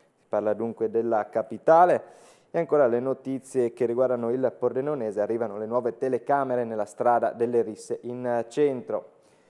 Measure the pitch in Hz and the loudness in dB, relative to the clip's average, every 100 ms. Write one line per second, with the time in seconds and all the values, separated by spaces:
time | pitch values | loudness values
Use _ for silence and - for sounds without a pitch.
0 | _ _ _ 104 107 101 117 107 110 113 | _ _ _ -2 0 -2 -4 -4 -2 0
1 | 117 110 104 117 - 110 - 165 180 127 | 0 -2 -2 -4 -4 -2 6 8 8 4
2 | - - - _ _ 170 165 151 123 120 | -2 -20 -20 _ _ -4 2 4 4 2
3 | 135 127 135 135 - 131 120 117 120 120 | -2 -4 -6 -8 -4 -2 0 0 -2 2
4 | 127 120 117 131 123 - 123 127 147 143 | 0 0 -2 0 -2 -2 -2 -2 -4 -4
5 | 110 101 104 113 113 101 110 123 117 117 | -4 -2 -2 -2 -4 -6 -4 -2 -2 -4
6 | 131 120 - 143 131 123 117 110 104 - | -2 -2 0 -2 0 -2 -2 -4 -6 0
7 | 120 120 113 117 120 120 110 104 - 117 | 2 2 2 0 0 0 0 -6 -8 -8
8 | 120 123 123 120 117 147 147 123 - 104 | -8 -6 -4 -2 -2 0 0 0 -4 -6
9 | - _ _ _ | -8 _ _ _